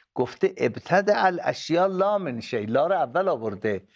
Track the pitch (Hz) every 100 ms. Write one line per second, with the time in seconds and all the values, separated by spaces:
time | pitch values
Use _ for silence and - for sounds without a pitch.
0 | _ - 123 - - - 123 110 - 180
1 | 202 202 190 175 - 120 - 165 190 185
2 | 196 208 175 117 - 117 104 127 165 190
3 | 131 151 196 135 110 98 110 98 -